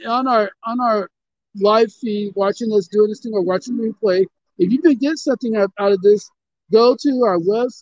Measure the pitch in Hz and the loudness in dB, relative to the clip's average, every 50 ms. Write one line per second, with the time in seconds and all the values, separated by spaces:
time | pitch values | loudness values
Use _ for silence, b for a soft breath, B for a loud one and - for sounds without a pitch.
0 | - 226 233 247 262 269 240 220 208 190 - _ - 226 233 247 247 233 214 208 | -6 -4 -4 -2 0 0 0 0 0 -2 -6 _ -10 -8 -6 -4 -2 -2 -2 -2
1 | 185 - _ _ _ _ _ _ _ _ - 202 190 202 214 226 233 214 - _ | -4 -6 _ _ _ _ _ _ _ _ -6 -2 2 2 4 4 2 0 -2 _
2 | - 226 208 208 208 202 185 196 196 196 208 - 240 220 214 208 180 - - 208 | -8 -6 -4 -4 -6 -6 -4 -2 -2 -2 -2 -2 -4 -2 0 0 -2 0 0 0
3 | 214 214 214 - - 233 214 202 180 180 185 185 - 247 240 233 226 226 214 - | 2 0 0 -6 -10 -6 -4 -2 -2 -2 -2 -4 -4 -6 -6 -6 -4 -6 -4 -2
4 | - 196 180 185 190 - _ _ _ _ _ - 180 180 233 277 320 339 285 214 | -2 0 2 2 0 -2 _ _ _ _ _ -2 0 0 2 2 2 2 2 2
5 | 269 285 320 285 - 302 254 220 - 226 220 214 196 196 - - 202 202 202 190 | 0 -2 -4 -4 -4 -4 -4 -4 -4 -4 -2 0 -2 -2 -2 -2 -2 0 0 2
6 | 175 202 208 202 - - _ _ _ _ _ _ _ - 175 220 233 247 269 233 | 4 4 2 2 0 -6 _ _ _ _ _ _ _ 0 2 4 4 4 2 2
7 | - 285 262 254 247 214 185 175 165 185 214 226 247 254 - - | 0 -2 0 0 2 2 0 0 0 0 -2 -2 -2 -4 -6 -10